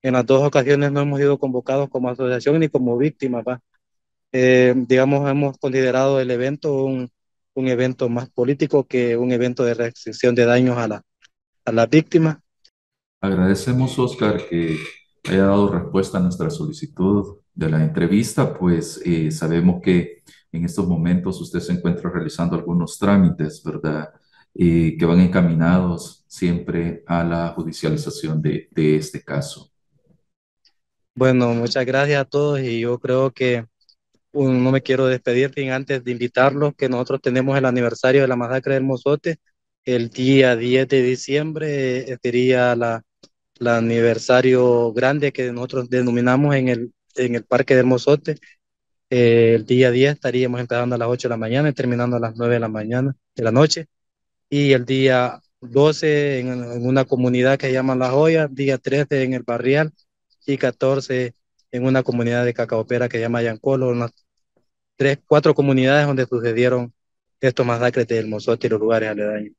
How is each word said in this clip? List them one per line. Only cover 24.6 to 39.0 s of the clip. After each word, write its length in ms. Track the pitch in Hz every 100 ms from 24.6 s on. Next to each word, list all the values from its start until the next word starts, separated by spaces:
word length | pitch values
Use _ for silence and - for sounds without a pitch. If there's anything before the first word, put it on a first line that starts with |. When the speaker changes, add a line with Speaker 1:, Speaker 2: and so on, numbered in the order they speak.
| 87 82 82 80
Speaker 2:
que 80 | 82
van 140 | 87
encaminados 1040 | 90 98 87 80 82 92 90 82 - - _
siempre 760 | - 90 85 - 85 85 82 -
a 160 | 85
la 260 | 85 85 85
judicialización 920 | 90 82 80 80 76 - - 78 78
de, 280 | 78 76 -
de 240 | - 78 76
este 260 | 78 -
caso. 480 | - 71 - - - _ _ _ _ _ _ _ _ _ _ _ _ _ _ -
Speaker 1:
Bueno, 380 | 131 127 120
muchas 320 | 117 120 135 123
gracias 360 | 135 143 143
a 40 | 135
todos 340 | 143 147 143
y 180 | 127 117
yo 200 | 120 123
creo 320 | 123 127 135
que, 340 | - 127 120 113 _ _ _ _ _ _
um, 320 | 143 135 127
no 80 | 127
me 100 | 135
quiero 260 | - 127 131
despedir 440 | 127 - 120 135 139
sin 160 | 135
antes 320 | 131 135 135
de 80 | 123
invitarlos 600 | 120 120 - 135 139 147 -
que 140 | 131
nosotros 320 | 123 127 135
tenemos 360 | 135 127 131 139
el 80 | 131
aniversario 560 | 123 120 117 127 139
de 60 | 135
la 80 | 123
masacre 380 | 120 131 139 135
del 80 |
Mozote 560 | 135 127